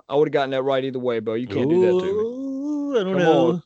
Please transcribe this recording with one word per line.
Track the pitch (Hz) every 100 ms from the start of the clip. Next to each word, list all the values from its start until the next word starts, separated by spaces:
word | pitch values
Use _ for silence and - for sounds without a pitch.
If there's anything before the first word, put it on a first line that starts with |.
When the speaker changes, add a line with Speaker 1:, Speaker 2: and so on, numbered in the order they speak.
| -
Speaker 1:
I | 143
would've | 156
gotten | 143 135
that | 135
right | 131 135
either | 135 127
way, | 123 117
Bo. | 110 110
You | 127
can't | 98 131
do | 175
that | 185 180
to | 185
me. |
Speaker 2:
Ooh, | 208 226 254 269 269 285 294 285 262
I |
don't | 190
Speaker 1:
Come | 190
Speaker 2:
know. | 170 160 170
Speaker 1:
on. | 175